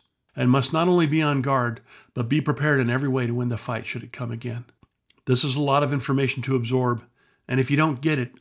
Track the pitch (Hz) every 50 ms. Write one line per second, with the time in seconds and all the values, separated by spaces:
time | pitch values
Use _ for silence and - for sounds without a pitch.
0 | _ _ _ _ _ _ _ 127 127 123 131 139 123 - 165 160 170 180 180 175
1 | 165 143 151 160 156 147 143 135 123 139 135 131 120 117 113 - - - - -
2 | - _ _ 120 117 113 147 151 - 151 139 - 147 151 143 131 120 120 123 135
3 | 143 135 127 131 123 117 120 123 123 120 117 - - - 117 110 98 - - 117
4 | 117 120 - - 123 117 117 117 123 120 117 120 - - _ _ _ _ _ _
5 | _ _ _ _ _ - 127 123 - 139 127 147 147 139 135 147 147 131 143 135
6 | - - 135 135 135 123 - 127 113 135 135 127 117 117 127 127 123 120 117 110
7 | - _ _ _ _ _ _ _ _ - 127 131 127 131 139 147 160 160 135 123
8 | 147 160 151 131 120 - - -